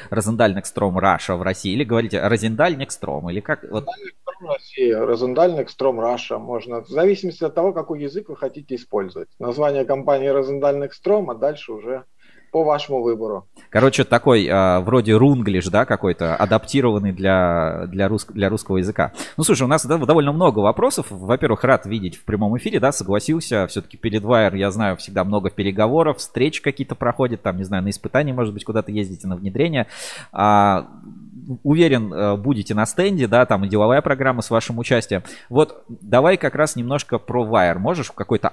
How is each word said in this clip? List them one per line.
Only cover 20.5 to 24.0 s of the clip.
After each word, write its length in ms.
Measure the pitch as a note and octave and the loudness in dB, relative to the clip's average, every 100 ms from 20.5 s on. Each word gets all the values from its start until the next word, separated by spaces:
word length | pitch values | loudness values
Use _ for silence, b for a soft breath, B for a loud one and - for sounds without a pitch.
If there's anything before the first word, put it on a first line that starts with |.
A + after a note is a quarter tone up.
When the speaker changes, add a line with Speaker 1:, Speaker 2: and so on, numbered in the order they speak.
| G#2+ | 4
Speaker 1:
вопросов. 500 | G2+ A#2+ A#3+ - - | 2 2 0 0 -6
Во-первых, 540 | G2 F#2+ B2+ D3 G#2+ | -8 -2 0 2 2
рад 200 | B2 B2+ | 2 2
видеть 320 | G2 A2 F#2 - | 0 -6 -6 -8
в 80 | |
прямом 320 | - G#2 G#2 A#2 | -4 -2 0 -2
эфире, 240 | A3 G#3 | -2 0
да, 100 | C3+ | 0
согласился. 760 | C#3+ F#2+ G#2 - E3 - A2 F2+ | 0 -2 -2 0 -2 0 -2 -2
Все-таки 320 | G#2 - | -4 -10
перед 240 | - | -8